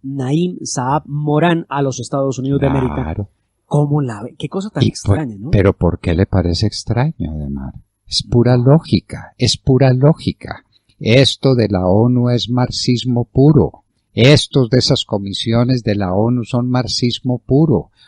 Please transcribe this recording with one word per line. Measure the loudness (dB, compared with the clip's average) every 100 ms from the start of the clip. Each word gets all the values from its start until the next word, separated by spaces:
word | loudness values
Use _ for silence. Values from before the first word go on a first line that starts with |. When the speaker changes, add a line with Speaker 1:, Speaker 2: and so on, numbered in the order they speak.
Speaker 1:
Naim | -10 -6 -2 0 -2 -4
Saab | -8 -6 -2 -2 -4
Morán | -6 0 2 2 0 -2
a | -4
los | -4 -4
Estados | -6 -4 -4 -4
Unidos | -2 0
de | 0
América. | 0 -2 -4
Speaker 2:
Claro. | -6 -8 -10 _ _ _ _
Speaker 1:
¿Cómo | -2 0 0
la | -2 -8
ve? | -12 -12
Qué | -10
cosa | -8 -8
tan | -2
Speaker 2:
Y, | -2
Speaker 1:
extraña, | 0 -2 -2 -4 -10
Speaker 2:
pues, |
Speaker 1:
¿no? | -2
Speaker 2:
pero | 0 2 0
¿por | -2 -2
qué | -2
le | -2 0
parece | 0 0 -2 -4
extraño, | -4 -4 -2 -2 -4 -8
Ademar? | -8 -8 -8 -10 -14 _ _ -8
Es | -8
pura | 0 2 4 4
lógica, | 4 4 2 -2 -2 -14 -16 -6
es | -4 -2
pura | 0 2 4
lógica. | 4 2 2 -2 -8 -10 -14 _ _ _ -8
Esto | 2 4 4 2 0 2
de | 2
la | 0 2
onu | 2 2 2 0
es | 0 -2
marxismo | -2 -2 -2 -2 -2 -2 -4 -2
puro. | 4 6 6 2 -2 _ _ _
Estos | 2 6 6 4 0 2
de | 2
esas | 2 -2 -2
comisiones | -6 -6 -6 -2 0 2 0
de | 0 -2
la | 0
onu | 0 0 0
son | -2 -4 -2
marxismo | -2 -2 -2 -2 -2 -4 -6
puro, | 0 2 4 2 -2 _